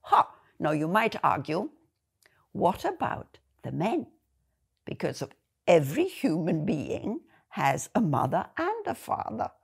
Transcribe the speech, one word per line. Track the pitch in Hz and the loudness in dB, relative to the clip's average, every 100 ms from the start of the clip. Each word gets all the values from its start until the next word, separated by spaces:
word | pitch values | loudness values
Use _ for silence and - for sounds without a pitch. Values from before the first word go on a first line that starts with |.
Ha! | - - - - _ _ | 4 4 4 -6 _ _
Now | 156 | 0
you | 151 156 | 0 2
might | 208 226 - | 2 2 2
argue, | 139 120 135 160 311 _ _ _ _ _ _ _ _ | 2 2 0 -4 -4 _ _ _ _ _ _ _ _
what | 202 175 - | 0 0 2
about | 359 370 - - - - _ _ | -4 -2 -4 -4 -10 -20 _ _
the | - | -8
men? | 135 190 320 - _ _ _ _ _ _ _ | -2 0 0 -4 _ _ _ _ _ _ _
Because | - - 156 123 | -12 -4 -4 -4
of | 135 - _ _ - | -10 -12 _ _ 4
every | 175 139 202 370 | 6 6 0 -2
human | - 269 160 165 160 | 0 0 0 0 0
being | 151 151 - - - 277 - _ _ | 0 -4 -4 -6 -4 -8 -12 _ _
has | - 139 143 - | -2 0 0 -2
a | - | 0
mother | 190 135 131 160 - - | 2 2 2 0 -4 -4
and | 339 453 403 | -4 -2 -6
a | |
father. | - - - - 220 - _ | -8 -6 -6 -4 -6 -8 _